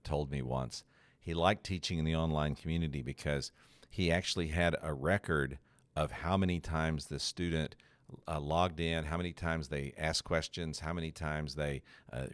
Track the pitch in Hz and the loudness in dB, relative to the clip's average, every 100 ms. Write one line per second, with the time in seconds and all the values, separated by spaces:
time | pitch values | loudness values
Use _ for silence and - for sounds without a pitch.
0 | - 73 71 69 64 65 62 - - _ | -2 -2 0 -2 -2 -2 -4 -8 -16 _
1 | - _ - 82 87 107 - 92 - 85 | -20 _ -4 4 6 4 0 -4 -2 0
2 | 78 80 80 76 76 71 78 82 80 69 | 2 2 2 2 2 0 -2 0 0 -2
3 | 65 67 78 71 - - - - - - | -4 -4 -2 -2 -2 -10 -20 -20 -10 0
4 | 87 85 - 95 80 80 87 80 80 71 | 4 4 2 0 0 4 4 2 -2 0
5 | 73 101 - 78 67 69 - _ _ - | 2 2 2 2 2 -4 -14 _ _ -2
6 | 76 - 85 95 92 87 - 80 80 78 | -2 -2 0 4 4 2 0 0 0 0
7 | - 71 - - 87 80 78 - - _ | -4 -4 -4 -2 0 0 -2 -6 -20 _
8 | - - - 78 71 82 90 78 82 82 | -20 -12 -6 -4 0 2 2 2 0 0
9 | 78 82 90 80 85 82 69 71 69 - | 0 -2 -2 -2 -2 -2 -2 -4 -4 -2
10 | 80 78 - 82 78 - 82 73 80 87 | -2 0 0 0 0 -4 -6 -4 -4 -4
11 | 80 - 78 76 76 71 73 69 - - | -4 -4 -4 -2 -4 -2 -2 -2 -8 -20
12 | - 60 65 | -10 -8 -6